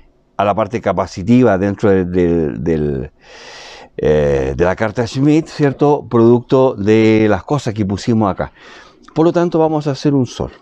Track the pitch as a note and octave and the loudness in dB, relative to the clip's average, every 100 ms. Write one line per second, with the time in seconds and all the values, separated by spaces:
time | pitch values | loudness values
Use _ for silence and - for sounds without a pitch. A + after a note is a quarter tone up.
0 | _ _ _ - G2+ G2 G#2 A2+ G#2 F#2 | _ _ _ -4 -2 0 -2 -4 -4 -4
1 | F#2 - F#2 B2 A#2+ F#2+ G2+ G2 G#2+ F#2+ | -4 -6 2 4 4 2 -2 0 0 2
2 | F2+ F2+ F2 E2+ D2+ A1 D#2 D#2+ D2 C2+ | 0 0 2 0 -2 -4 -2 -2 -2 -6
3 | C#2 _ - - - - - - - - | -8 _ -20 -20 -20 -20 -20 -20 -16 -4
4 | - D2+ D2 C#2 C2 C2+ F2 F#2 A2 G#2 | 0 2 0 -2 -4 -2 -2 -2 -4 -4
5 | A2+ C3 C#3+ D3+ E3 - C#3+ C3 D3 D3 | -6 -2 0 0 -2 -2 -2 0 0 0
6 | A2+ A#2 A#2 A#2+ - C3+ C3 G2+ G2+ A2 | 0 4 4 4 2 2 2 0 2 4
7 | A2 A2 G#2+ F#2+ - D3 B2 G#2+ G2 G2 | 4 4 2 0 -2 -4 -4 -4 -4 -4
8 | - A2+ G2+ F2+ D2 _ - - - _ | -2 0 0 -2 -8 _ -20 -20 -20 _
9 | - - E3 E3+ F3 E3 D#3+ D#3 D3 C3+ | -8 0 0 2 0 0 0 0 -4 -2
10 | D3+ C#3 B2 - C2 - | 0 0 -2 -6 -10 -12